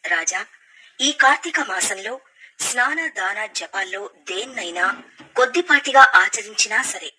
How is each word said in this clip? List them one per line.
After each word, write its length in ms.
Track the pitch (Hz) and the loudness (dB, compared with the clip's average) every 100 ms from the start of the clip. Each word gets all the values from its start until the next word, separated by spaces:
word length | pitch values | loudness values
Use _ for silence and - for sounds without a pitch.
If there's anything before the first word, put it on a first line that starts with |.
| - | -4
రాజా, 380 | 175 165 - - - _ _ - _ | -4 -4 -6 -12 -18 _ _ -20 _
ఈ 120 | 269 | -4
కార్తీక 480 | 294 277 294 339 330 | 2 2 2 -2 -4
మాసంలో 600 | 285 185 - 190 202 262 _ _ - _ | -4 -4 -4 -4 -8 -10 _ _ -20 _
స్నాన 460 | - 247 254 311 320 | -4 0 0 0 -4
దాన 400 | - 190 202 214 | -4 -4 -4 -6
జపాల్లో 640 | - - 196 190 190 202 | -8 -8 -6 -6 -8 -10
దేన్నైనా 880 | _ - 185 247 254 175 175 - - - - - - | _ -10 -8 -8 -8 -8 -2 -2 -2 -12 -20 -8 0
కొద్దిపాటిగా 640 | 254 339 349 285 - 262 - | 2 2 2 2 4 8 8
ఆచరించినా 680 | - - - 208 214 214 220 | 8 4 -2 -8 -4 0 0
సరే 300 | - - 156 | -2 -6 -12